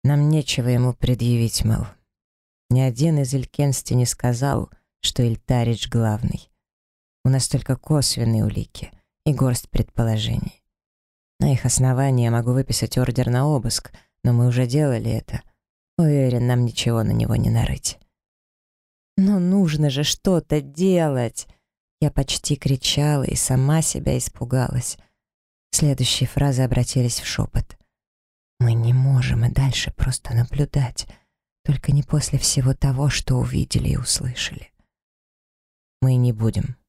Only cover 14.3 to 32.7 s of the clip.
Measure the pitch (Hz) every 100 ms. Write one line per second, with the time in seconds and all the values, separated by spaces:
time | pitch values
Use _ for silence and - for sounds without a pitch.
14.3 | 120 123 120 123 139 147 117 113 117 -
15.3 | - _ _ _ _ _ - 160 143 131
16.3 | 123 123 123 120 - 117 117 107 110 113
17.3 | 110 113 113 - - - - _ _ _
18.3 | _ _ _ _ _ _ _ _ - 190
19.3 | 202 175 196 175 151 147 131 151 - 196
20.3 | 175 - 151 139 147 190 180 156 131 117
21.3 | - - _ _ _ _ _ 151 - 135
22.3 | - - 147 135 135 - - 147 143 127
23.3 | - - 131 135 160 156 131 131 131 -
24.3 | - 123 131 120 123 - - _ _ _
25.3 | _ _ _ _ - 151 131 123 - 127
26.3 | - 143 127 127 123 123 127 120 - -
27.3 | - 101 - - - _ _ _ _ _
28.3 | _ _ _ 120 117 117 127 135 131 127
29.3 | - 120 - 135 - - - 135 127 -
30.3 | 117 120 139 143 139 120 - - - _
31.3 | _ _ _ - 135 - 143 - 151 -
32.3 | 135 - - 131